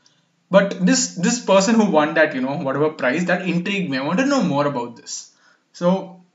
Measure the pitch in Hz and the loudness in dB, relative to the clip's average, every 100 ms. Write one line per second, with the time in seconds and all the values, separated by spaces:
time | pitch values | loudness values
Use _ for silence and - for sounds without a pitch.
0 | _ _ _ _ _ 185 190 - 185 262 | _ _ _ _ _ 2 2 0 2 2
1 | - 180 196 233 - 190 190 226 196 151 | 0 -2 -2 -2 2 2 4 2 4 2
2 | 151 160 151 135 131 139 135 139 156 - | 2 2 0 0 -4 -4 -4 0 -2 0
3 | 131 160 180 180 180 175 196 196 151 131 | -2 0 0 -2 -2 -4 -2 -4 -4 -4
4 | 139 190 269 277 185 143 147 123 117 - | -2 -2 0 0 0 0 -2 -4 -8 -12
5 | - - - _ _ _ _ - 175 190 | -16 -16 -16 _ _ _ _ -4 0 0
6 | 185 - _ | -4 -18 _